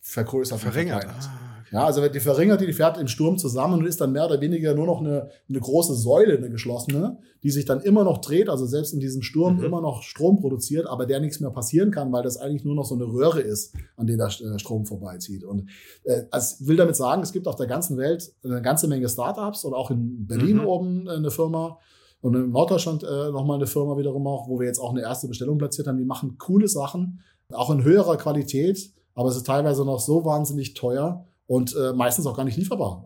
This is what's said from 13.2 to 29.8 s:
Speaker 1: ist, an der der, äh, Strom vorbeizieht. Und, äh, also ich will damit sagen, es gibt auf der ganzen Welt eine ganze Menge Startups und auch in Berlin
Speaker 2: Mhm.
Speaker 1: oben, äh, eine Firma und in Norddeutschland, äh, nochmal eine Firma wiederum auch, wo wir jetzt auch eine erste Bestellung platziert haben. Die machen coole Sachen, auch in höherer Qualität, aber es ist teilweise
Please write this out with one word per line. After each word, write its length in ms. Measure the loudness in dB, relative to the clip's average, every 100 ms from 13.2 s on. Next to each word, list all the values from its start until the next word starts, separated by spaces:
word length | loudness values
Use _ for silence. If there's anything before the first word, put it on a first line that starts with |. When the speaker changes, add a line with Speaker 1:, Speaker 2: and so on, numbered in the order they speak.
| 0 0
Speaker 1:
ist, 320 | -2 -6 -8 -12 -16 -6
an 120 | -2
der 80 | -2
der, 100 | -2
äh, 320 | -4 -8 -8
Strom 260 | -6 -6
vorbeizieht. 600 | -6 -10 -12 -12 -12 -12
Und, 260 | -8 -8 -8 -14 -20 -10
äh, 200 | -2 -2 0
also 240 | -4 -4 -4
ich 60 | 2
will 100 | 4
damit 200 | 4 4
sagen, 260 | 2 0
es 80 | 0
gibt 160 | -4 -6
auf 80 |
der 140 | -4 -4
ganzen 280 | -4 -4 -2
Welt 340 | 0 -2 -6 _
eine 180 | -6 -2
ganze 260 | 0 2 2
Menge 200 | 0 0
Startups 560 | -2 -4 -4 -6 -6
und 80 | -6
auch 180 | -4 -2
in 340 | -2 -2 -6 -4
Berlin 300 | 0 4 4
Speaker 2:
Mhm. 100 | 4
Speaker 1:
oben, 400 | 0 0 -4 -4
äh, 40 |
eine 180 | -4 -2
Firma 480 | 0 0 -2 -6 -10 _ _ _ _
und 140 | 0
in 160 | 2 2
Norddeutschland, 540 | 2 4 2 0 -4
äh, 260 | -4 -4 -4
nochmal 280 | -2 -2 0
eine 80 | 0
Firma 280 | 0 0 0
wiederum 300 | -2 -2 -2
auch, 220 | -4 -4
wo 100 | -2
wir 80 | -2
jetzt 140 | -2
auch 100 | -4
eine 120 | -4
erste 260 | -4 -6 -6
Bestellung 280 | -6 -2 0
platziert 300 | -2 -4 -4
haben. 120 | -2
Die 60 |
machen 320 | -2 -4 -6 -8
coole 300 | 2 4 4
Sachen, 540 | 2 -4 -4 -6 -8 -18 _ -12
auch 180 | -4 0
in 140 | 4
höherer 320 | 6 6 6 2
Qualität, 760 | 0 -2 -2 0 0 0 -6 _ _
aber 140 | -4 -2
es 80 | -2
ist 100 | 0
teilweise 380 | 2 2 2